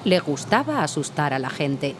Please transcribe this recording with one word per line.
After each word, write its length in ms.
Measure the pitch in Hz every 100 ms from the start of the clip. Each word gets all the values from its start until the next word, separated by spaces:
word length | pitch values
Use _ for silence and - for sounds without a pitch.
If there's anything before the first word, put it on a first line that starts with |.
Le 160 | - 180
gustaba 640 | 165 139 - 214 240 202
asustar 500 | 156 - 139 - 147
a 60 | 135
la 100 | 127
gente. 460 | - 143 139 139 131